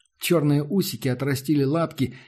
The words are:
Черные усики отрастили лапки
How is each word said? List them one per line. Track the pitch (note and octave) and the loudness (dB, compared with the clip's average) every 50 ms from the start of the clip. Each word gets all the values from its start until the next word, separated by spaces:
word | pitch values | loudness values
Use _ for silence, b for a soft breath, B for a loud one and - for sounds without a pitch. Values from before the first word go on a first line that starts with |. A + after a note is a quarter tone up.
| _ _ _ _ | _ _ _ _
Черные | - - F3 D#3+ C#3+ D3 C#3+ D3 D3 | 0 2 2 4 4 4 2 2 0
усики | D3 F#3+ G3 - - - A#2 - | 0 0 -2 0 -2 -4 -4 -4
отрастили | C3 B2 B2+ C#3 C#3 C#3 C3+ - - D3+ C#3+ C3+ | -4 -2 -2 -2 -2 -2 -2 0 0 2 2 2
лапки | C3+ D3+ E3 E3 D#3 - - B2+ - B B B | 2 2 0 -2 -2 -2 -2 -2 -2 B B B